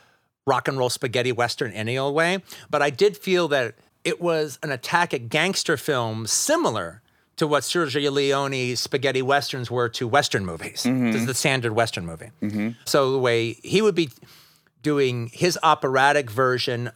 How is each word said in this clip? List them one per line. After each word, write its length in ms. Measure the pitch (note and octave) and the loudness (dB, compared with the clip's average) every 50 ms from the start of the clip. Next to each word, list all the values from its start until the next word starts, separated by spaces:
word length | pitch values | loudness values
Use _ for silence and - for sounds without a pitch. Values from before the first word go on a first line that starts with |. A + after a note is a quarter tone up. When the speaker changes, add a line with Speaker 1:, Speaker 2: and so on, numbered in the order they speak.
| _ _ _ _ _ _ _ _ _ | _ _ _ _ _ _ _ _ _
Speaker 1:
rock 220 | C3+ C3 B2 - - | 0 2 2 2 -2
and 100 | C#3 C3+ | 0 0
roll 120 | B2+ B2 | 0 0
spaghetti 420 | - - - B2+ G#2+ B2+ A#2+ B2+ | 0 -2 -4 -2 -2 0 0 0
western 400 | A#2+ A2 A#2+ A#2+ - - C#3 A2+ | 0 0 0 -2 0 -4 -6 -6
any 260 | F2+ G#2 G#2+ A2+ B2 C3 | -4 -6 -4 -4 -2 -2
old 160 | C3+ C#3+ C#3+ | -2 0 0
way, 240 | D#3+ E3 E3+ F#3 G3 - - - - - - | 2 2 2 0 -2 -6 -10 -20 -20 -8 -4
but 120 | - D3 | 0 2
I 80 | C#3+ D3 | 2 0
did 260 | C#3 - F#3+ G#3+ G3 | 2 2 2 2 2
feel 320 | - - F#3+ F#3 F3 F3 D3 | 0 -2 0 2 2 2 2
that 260 | C#3+ C#3 B2 A2 - _ _ _ _ _ _ | 2 0 0 0 -4 _ _ _ _ _ _
it 160 | E3+ F3 - | -4 -4 -2
was 380 | F3 F3 E3 D#3 D3+ D3 B2 - | -2 0 0 0 -2 -4 -6 -8
an 80 | - D#3 | -6 -6
attack 420 | C3+ B2+ - - - E3+ F3 E3+ | -6 -6 -4 0 2 2 2 2
at 160 | - C3+ A#2+ A2+ | 0 -6 -4 -2
gangster 480 | - D3+ D#3+ F#3+ F#3+ - - - D#3 | 0 2 2 2 0 -2 0 0 -2
films 540 | B2+ - - C#3+ B2+ A#2 A2+ A2 A2 A2+ G#2 | 0 0 -2 0 0 0 -2 -4 -6 -4 -2
similar 720 | - - - - D4+ F4 D#4 F3+ A2+ G#2+ F2 E2 E2+ G#2+ _ _ _ _ _ _ _ | -2 0 2 2 2 2 2 0 0 -2 -4 -6 -10 -14 _ _ _ _ _ _ _
to 100 | - D#3+ | -4 0
what 180 | D3 D3 C#3 C3 | 2 2 0 0
Sergio 460 | - - F3+ E3 C#3 B2 D3 C#3+ C#3+ | 0 0 0 0 0 0 0 0 2
Leone's 680 | C#3 C#3+ C#3 C#3 C#3 C#3 C#3 C3+ C3+ C3 B2+ B2 B2 A2+ | 2 2 2 2 2 0 0 -2 -2 -2 -2 -2 -2 -4
spaghetti 400 | - - - C#3+ B2+ C#3 B2+ C3 | -4 -4 -4 -2 0 0 0 0
westerns 480 | C3 B2+ C#3 C#3+ C3+ - - C3 B2 - | 2 2 2 2 2 -2 -6 -8 -6 -4
were 180 | A#2+ B2 A#2+ A#2 | -2 -2 -2 -2
to 160 | - - B2+ A2+ | -2 -4 -4 2
western 380 | A2+ C#3+ C#3+ - - A#2+ G2 | 2 2 2 2 -2 -2 -2
movies, 380 | F2+ E2 D#2+ - - - - - | -2 -6 -8 -10 -12 -10 -4 0
Speaker 2:
Mm-hmm. 260 | B2 C3 C3 B2 A#2 | 0 2 2 2 2
Speaker 1:
to 60 | A2 A2 A#2 | 2 0 0
the 80 | B2 B2+ | -2 -2
standard 380 | - - D3+ C3+ C3 A#2 A#2 | 0 0 0 0 0 -2 -2
western 340 | G#2+ A#2 A2+ A2 - G#2+ F2 | 0 0 0 0 -2 -8 -8
movie. 240 | E2+ D#2+ D#2+ - - - _ | -10 -12 -12 -16 -18 -10 _
Speaker 2:
Mm-hmm. 300 | - G#2 G#2 G#2+ G#2 A2+ A#2 - - | -6 -4 -2 -2 -4 -4 -6 -8 -6
Speaker 1:
So 280 | - - D3+ C3+ C3 | 0 2 2 4 4
the 60 | C3+ C3+ | 2 2
way 360 | B2+ B2 A#2 A#2 A2+ A#2 - - | 2 2 2 2 0 -2 -6 -10
he 200 | - - - F#3+ | -6 0 2 4
would 120 | A3 G#3+ F3+ | 4 4 2
be 140 | F3 E3+ B2 - - - - - - - _ _ _ _ _ _ _ | 2 -2 -2 -4 -14 -20 -20 -20 -20 -20 _ _ _ _ _ _ _
doing 460 | - D3+ D3 C#3+ C#3 B2+ B2 A#2+ A#2 A2+ | -2 0 2 2 2 2 0 -2 -6 -8
his 260 | - - E3+ F3+ E3+ - - | -4 -2 0 0 0 2 2
operatic 680 | D#3+ D3+ - - C3+ C3 C3 C3+ C#3+ D3 D3 C#3 A#2 | 2 2 2 0 0 2 4 4 4 4 4 0 0
version 580 | G#2 B2 C3 B2+ B2+ A#2+ - - B2 A#2 A#2+ A2+ - | 0 2 2 2 2 0 -2 -2 -2 -4 -4 -6 -2